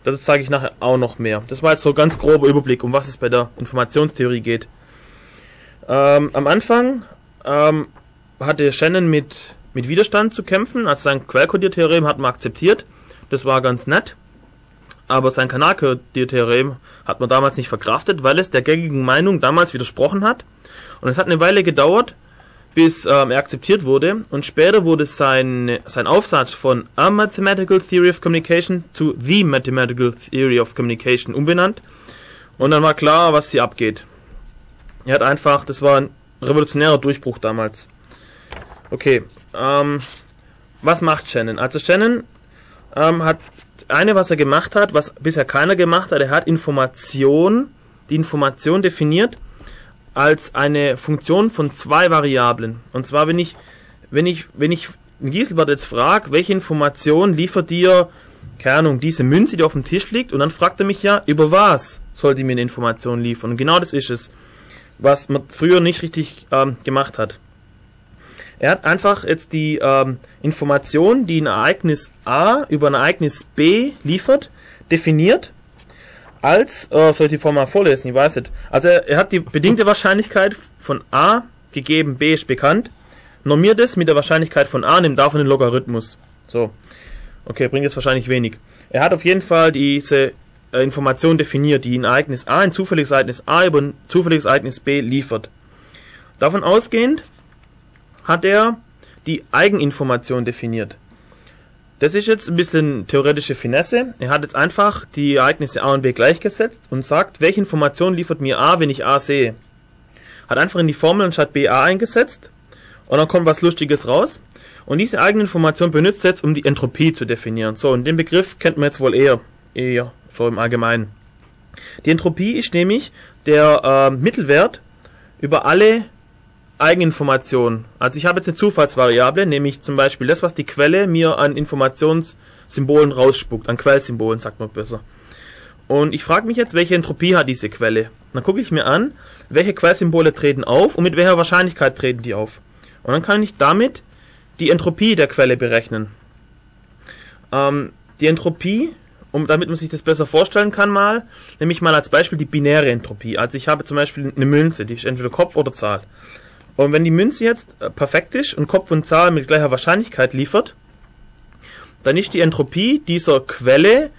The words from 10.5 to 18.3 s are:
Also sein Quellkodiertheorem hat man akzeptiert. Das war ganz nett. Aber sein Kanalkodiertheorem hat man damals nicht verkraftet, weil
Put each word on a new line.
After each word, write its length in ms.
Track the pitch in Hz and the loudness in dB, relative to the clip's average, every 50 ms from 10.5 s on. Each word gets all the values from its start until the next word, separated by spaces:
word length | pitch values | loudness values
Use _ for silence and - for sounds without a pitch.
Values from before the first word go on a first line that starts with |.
| 185 190 226 - - 247 226 | -2 -2 -2 -4 -6 -4 -2
Also 160 | 165 143 - | -2 -4 -2
sein 240 | - 147 139 131 - | -2 -2 -2 -2 -6
Quellkodiertheorem 800 | - - 127 147 160 - 190 196 185 190 175 165 156 170 170 156 | -2 0 2 2 2 2 -2 -2 -2 0 0 0 2 2 2 2
hat 120 | 147 - - | 0 -2 -2
man 120 | 135 123 | -2 -4
akzeptiert. 560 | 120 - - 123 - - 156 185 220 - - _ - - - - - - - _ | -4 -4 -10 -10 -8 0 2 2 2 2 -2 _ -20 -20 -20 -20 -20 -20 -8 _
Das 160 | 139 131 131 | -6 -4 -2
war 160 | 135 131 131 | 0 0 0
ganz 260 | 127 127 123 123 - | 0 0 -2 -2 -4
nett. 300 | 131 151 208 - - - _ _ _ _ _ - _ _ _ _ _ _ _ _ - - - _ _ | -2 -2 -2 -2 -4 -16 _ _ _ _ _ -20 _ _ _ _ _ _ _ _ -20 -20 -20 _ _
Aber 220 | 127 131 131 131 | -2 0 0 0
sein 180 | 127 135 127 127 | 0 0 -4 -2
Kanalkodiertheorem 1300 | 127 127 151 170 190 - 151 135 127 123 - _ _ 131 127 127 135 123 117 117 120 123 131 143 131 - _ - - - _ | 0 0 2 2 2 2 0 -2 -2 -2 -6 _ _ -4 -4 -2 0 0 0 2 2 0 0 -2 -6 -12 _ -20 -20 -12 _
hat 140 | - - - | -8 -6 -4
man 80 | 123 120 | -2 0
damals 280 | 131 131 139 139 135 | 2 2 2 0 -2
nicht 120 | 139 120 - | -4 -8 -8
verkraftet, 540 | 120 104 - 110 113 - - - 190 156 | -8 -6 -4 -4 -4 -2 -2 -4 -4 0
weil 160 | 131 135 | 0 2